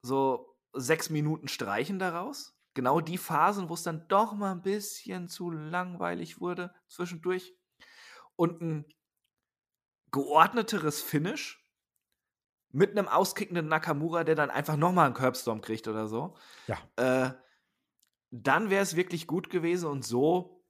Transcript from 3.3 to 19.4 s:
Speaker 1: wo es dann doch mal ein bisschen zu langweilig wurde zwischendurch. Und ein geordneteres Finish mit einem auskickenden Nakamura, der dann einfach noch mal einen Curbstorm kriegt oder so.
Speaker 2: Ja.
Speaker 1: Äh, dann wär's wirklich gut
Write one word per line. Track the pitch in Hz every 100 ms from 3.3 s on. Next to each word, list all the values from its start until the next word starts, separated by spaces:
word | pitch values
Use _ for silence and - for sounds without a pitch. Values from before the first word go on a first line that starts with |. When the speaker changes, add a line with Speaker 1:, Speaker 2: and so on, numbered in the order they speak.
| 156 170 202 175
Speaker 1:
wo |
es | 165
dann | - 160 -
doch | 196 220
mal | 208 202
ein | 185
bisschen | 190 208 202 - - 185 175
zu | - 175
langweilig | 160 151 175 180 175 175 175 170 -
wurde | 180 180 180 _ _
zwischendurch. | - 175 170 170 185 180 - _ _ - - - - - -
Und | 165 165
ein | 165 156 147 _ _ _ _ _ _ _ _ _ _ _ _
geordneteres | 139 139 147 170 240 220 208 156 147
Finish | - 151 165 294 - - _ _ _ _ _ _ _ _ _ _ _
mit | 135 202
einem | 208 190
auskickenden | 135 196 - 214 175 156
Nakamura, | 156 175 143 165 165
der | 156 160
dann | 143
einfach | - 151 151
noch | 170
mal | 185 147
einen |
Curbstorm | 120 131 120 - 110
kriegt | 101 110 -
oder | 110 110
so. | 110 160 - - - -
Speaker 2:
Ja. | 107 - -
Speaker 1:
Äh, | 127 131 127 131 _ _ _ _ _ _ _ _ _
dann | 123 110 147 220
wär's | 196 196 165
wirklich | 180 175 -
gut | 160